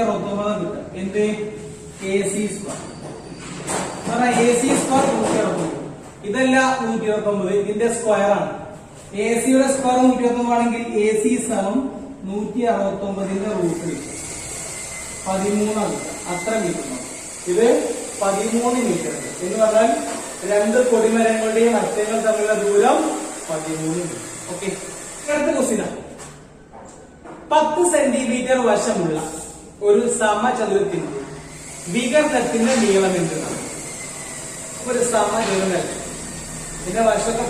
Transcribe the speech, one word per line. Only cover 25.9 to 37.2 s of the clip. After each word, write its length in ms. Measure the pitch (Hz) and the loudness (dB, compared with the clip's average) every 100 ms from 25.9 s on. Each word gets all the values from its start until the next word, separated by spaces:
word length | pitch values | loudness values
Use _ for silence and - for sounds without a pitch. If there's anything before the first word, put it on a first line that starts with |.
| - - - - - - - - - - - - - - - - | -8 -12 -16 -18 -18 -20 -20 -20 -20 -20 -20 -20 -20 -20 -18 2
പത്ത് 300 | 302 311 311 349 | 4 4 4 4
സെന്റിമീറ്റർ 640 | 294 262 226 226 254 262 254 226 | 4 4 2 0 0 2 4 4
വശമുള്ള 480 | 202 233 190 165 156 156 - - - - - 208 | 2 2 0 0 -2 -4 -8 -12 -16 -18 0 4
ഒരു 160 | 214 233 - | 4 4 2
സമചതുരത്തിന്റെ 1000 | 214 214 240 233 202 190 175 170 143 139 - - - - - - 175 226 | 2 2 0 0 0 2 2 -2 -4 -8 -10 -14 -16 -18 -16 -14 -4 -2
വികർണത്തിന്റെ 800 | 254 302 - 254 - 226 240 254 | 2 4 4 2 0 2 2 4
നീളം 320 | 202 190 190 180 | 4 4 4 2
എന്താണ്? 380 | 165 156 - - - - - - - - - - - - - - 247 | 0 -2 -6 -8 -10 -12 -12 -14 -14 -14 -14 -14 -14 -14 -14 -10 -4
ഒരു 120 | 247 - | 0 2
സമചതുരം 560 | 220 202 220 196 190 190 | 2 2 0 0 0 0
വരയ്ക്കുക. 300 | 170 - - - - - - - - - - | 0 -2 -6 -10 -10 -12 -12 -12 -12 -12 -10
ഇതിന്റെ 220 | 180 214 226 | -4 2 2
വശമൊക്കെ 380 | 214 | 2